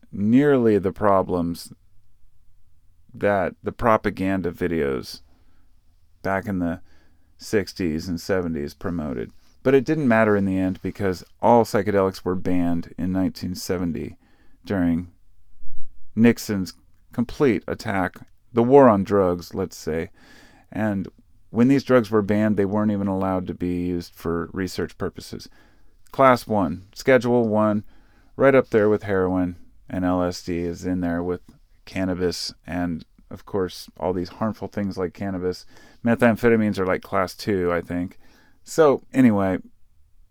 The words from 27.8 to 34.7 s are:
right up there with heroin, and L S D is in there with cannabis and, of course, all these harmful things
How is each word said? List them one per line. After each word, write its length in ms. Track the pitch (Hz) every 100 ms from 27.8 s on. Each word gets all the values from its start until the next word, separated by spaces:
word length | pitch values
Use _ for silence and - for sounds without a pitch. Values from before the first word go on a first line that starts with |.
| - - - _ _ -
right 180 | 135
up 160 | 131 -
there 180 | 110 104
with 140 | 104
heroin, 540 | 104 95 92 92 90 87 - - -
and 160 | 90
L 200 | 90 90
S 200 | 90 90
D 180 | - 85
is 260 | 85 85 90
in 160 | 92
there 200 | 87 85
with 200 | 87 90 - - _ _
cannabis 680 | - 95 92 87 90 - - - -
and, 380 | 90 87 82 - _ -
of 140 | 101
course, 460 | - 101 92 - - -
all 140 | 90
these 160 | 92 90
harmful 360 | - 110 101
things 300 | 98